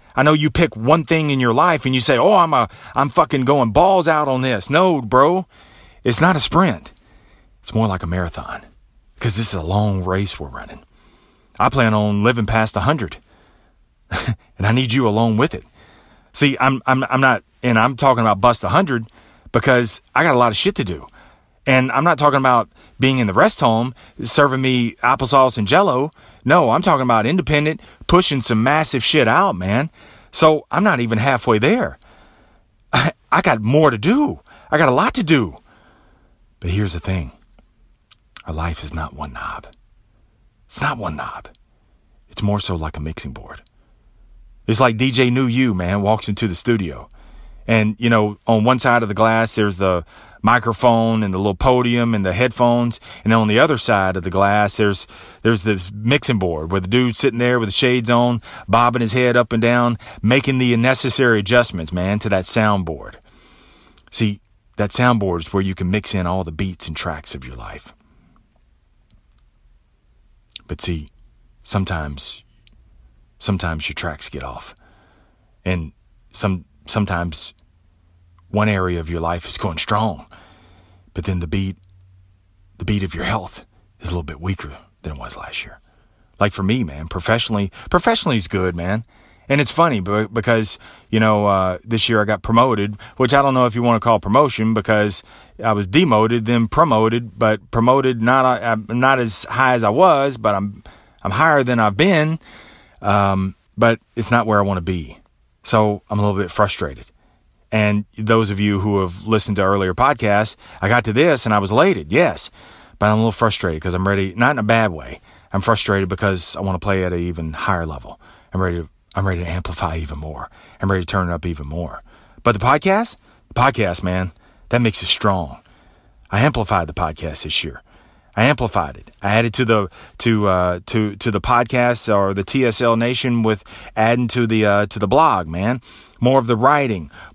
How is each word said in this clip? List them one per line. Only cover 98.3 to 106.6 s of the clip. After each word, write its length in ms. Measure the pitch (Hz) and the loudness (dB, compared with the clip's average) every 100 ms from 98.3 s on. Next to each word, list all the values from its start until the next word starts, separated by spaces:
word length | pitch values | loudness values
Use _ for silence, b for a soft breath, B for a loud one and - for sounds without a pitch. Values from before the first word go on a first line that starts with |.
| 135 131 123 | 4 2 0
uh, 140 | 117 110 104 | -2 -4 -4
not 280 | 120 131 131 | 0 2 2
as 240 | 117 - | 0 -4
high 320 | - 120 131 123 | -4 0 2 2
as 80 | |
I 60 | 110 | 2
was, 480 | 120 185 143 139 123 | 4 4 4 0 -2
but 180 | 107 98 | -2 -2
I'm, 280 | 101 101 - b b b | -4 -8 -20 b b b
I'm 100 | - | -6
higher 320 | 104 160 147 | 2 4 4
than 160 | 123 120 | 2 2
I've 180 | 107 98 | 2 2
been. 420 | 185 170 156 160 B B B B B B | 2 4 0 -4 B B B B B B
Um, 540 | 101 101 98 98 95 - _ - | 0 2 2 0 -4 -6 _ 2
but 220 | 117 113 _ - | 2 2 _ -8
it's 160 | 110 | 0
not 140 | 120 110 | 0 2
where 140 | 104 | 2
I 40 | |
wanna 180 | 101 92 | 2 0
be. 360 | 85 90 73 - _ _ _ _ | -2 -6 -8 -16 _ _ _ _
So 380 | - 110 107 101 - | 0 2 2 0 -4
I'm 100 | 104 | -2
a 20 | |
little 180 | 101 95 | 0 -2
bit 120 | 90 | -4
frustrated. 540 | - | 0